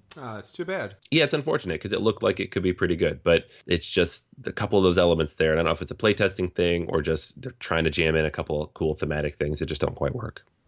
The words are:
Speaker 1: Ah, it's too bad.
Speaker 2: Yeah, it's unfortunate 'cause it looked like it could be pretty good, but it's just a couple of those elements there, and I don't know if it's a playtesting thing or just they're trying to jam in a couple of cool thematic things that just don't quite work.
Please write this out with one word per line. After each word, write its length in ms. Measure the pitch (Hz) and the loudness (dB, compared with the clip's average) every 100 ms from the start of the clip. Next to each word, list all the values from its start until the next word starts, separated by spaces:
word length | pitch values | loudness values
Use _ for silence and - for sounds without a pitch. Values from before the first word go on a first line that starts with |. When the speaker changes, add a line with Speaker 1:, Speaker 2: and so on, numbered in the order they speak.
| - 160 | -18 -14
Speaker 1:
Ah, 220 | 123 107 | -12 -12
it's 140 | - | -12
too 120 | - | -10
bad. 320 | 175 190 104 - - | -6 -6 -8 -12 0
Speaker 2:
Yeah, 140 | 156 | 2
it's 100 | 143 | 2
unfortunate 460 | 151 143 156 92 76 | 0 -2 -2 -4 -6
'cause 120 | 98 | -4
it 80 | 104 | 0
looked 220 | 107 104 | 0 2
like 180 | 101 98 | 0 0
it 120 | 90 | -2
could 100 | 98 | -2
be 100 | 92 | 0
pretty 240 | 90 87 82 | 0 0 2
good, 260 | 80 67 | 0 2
but 260 | 85 85 - - - | 2 2 2 -12 -2
it's 180 | 87 | -2
just 440 | - 92 90 - - - - | 0 0 0 -2 -12 -14 -10
a 60 | |
couple 260 | - 104 101 | -6 0 4
of 60 | |
those 140 | 92 87 | 6 6
elements 360 | 87 82 76 | 4 4 0
there, 160 | - 78 | 0 2
and 100 | 80 | 4
I 20 | |
don't 80 | 80 | 2
know 40 | |
if 80 | 82 | 0
it's 80 | - | -6
a 40 | |
playtesting 600 | - 110 101 98 95 90 | 0 0 2 0 0 -4
thing 320 | - 87 85 82 | 0 2 0 0
or 140 | 82 | 0
just 400 | 78 80 - - | 0 -2 -6 -12
they're 100 | - - | -14 -10
trying 240 | - 82 | -2 0
to 60 | 80 | 0
jam 260 | 78 80 80 | 2 2 2
in 80 | |
a 60 | 78 | 0
couple 320 | 82 78 76 | -2 -4 -4
of 100 | 76 | -4
cool 220 | - 78 | -4 -4
thematic 420 | 73 76 76 73 - | -2 -4 -2 -4 -4
things 220 | 73 73 | -4 -4
that 80 | 76 | -6
just 140 | 80 | -2
don't 140 | 76 | -4
quite 200 | - 71 | -2 -4
work. 280 | - - - _ _ | -4 -10 -14 _ _